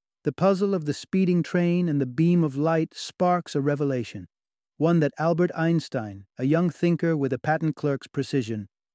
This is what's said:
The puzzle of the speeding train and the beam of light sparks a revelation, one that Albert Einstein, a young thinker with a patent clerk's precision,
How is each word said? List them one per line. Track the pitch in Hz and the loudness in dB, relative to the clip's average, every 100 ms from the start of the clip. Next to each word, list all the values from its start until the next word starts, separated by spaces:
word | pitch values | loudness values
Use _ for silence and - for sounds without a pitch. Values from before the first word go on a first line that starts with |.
| _ _ | _ _
The | - | -6
puzzle | - 185 190 202 | 0 2 2 0
of | 190 147 | -2 -4
the | |
speeding | 139 - 190 185 175 | -6 -2 0 2 2
train | 160 180 175 175 175 | 0 0 2 2 0
and | 147 | 0
the | 127 | -2
beam | 123 165 175 | 2 4 4
of | 156 131 | 2 0
light | 151 160 165 | 0 0 -2
sparks | - - - 180 175 - 151 | -6 -10 -2 2 2 0 -2
a | |
revelation, | 139 143 147 131 113 104 92 _ _ _ _ - | 0 0 0 -2 -6 -10 -16 _ _ _ _ -2
one | 151 170 | 2 4
that | 147 - | 2 0
Albert | 160 170 175 - | 0 0 0 0
Einstein, | 165 165 - 135 107 98 101 - | 0 0 -2 -6 -8 -12 -16 -4
a | 131 | 0
young | 160 175 | 2 0
thinker | - 170 170 170 160 | 0 0 2 0 0
with | 135 | -2
a | 127 | -2
patent | - 156 156 147 | -2 0 -2 -2
clerk's | 151 139 - | -2 -4 -6
precision, | - 135 139 110 110 98 _ _ | -6 -2 -2 -2 -6 -8 _ _